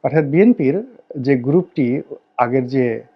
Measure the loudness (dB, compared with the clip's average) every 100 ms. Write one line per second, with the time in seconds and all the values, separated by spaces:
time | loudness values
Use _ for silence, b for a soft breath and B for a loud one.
0 | 0 -2 0 4 4 4 0 -2 -6 -18
1 | _ -6 0 0 2 0 0 -2 -2 -2
2 | -8 -18 _ -4 -2 -2 -2 -2 -2 -4
3 | -10